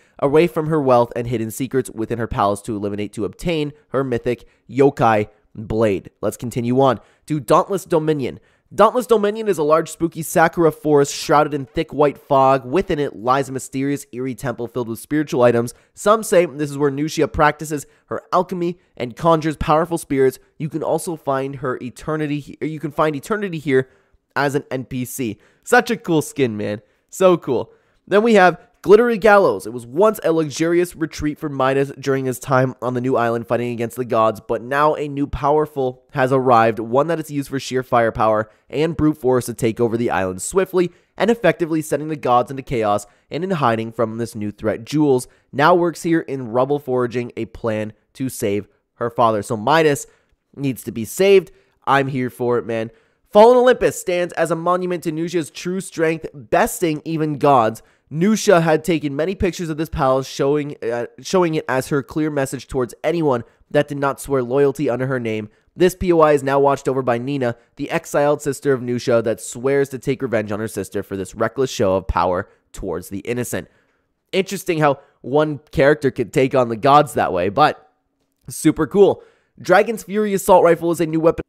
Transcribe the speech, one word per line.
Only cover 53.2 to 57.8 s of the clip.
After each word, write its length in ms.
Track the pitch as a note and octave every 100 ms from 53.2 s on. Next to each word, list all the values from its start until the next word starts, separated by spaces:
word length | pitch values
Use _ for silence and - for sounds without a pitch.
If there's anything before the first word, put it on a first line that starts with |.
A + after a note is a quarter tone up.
| _
Fallen 260 | G#3 A3+ B3
Olympus 420 | B3 B3 - -
stands 340 | - F3 F3 -
as 160 | E3
a 40 | E3+
monument 480 | E3+ F3+ F3+ F3
to 80 | E3+
Nucia's 380 | D#3 E3+ F3 D3
true 320 | - F3 F#3+
strength, 460 | - - D#3+ E3 -
besting 680 | D3 A2+ F3 G#3+ - E3+ D3+
even 340 | - D#3+ D#3 C#3+
gods. 460 | C#3+ C3+ A2+ A2+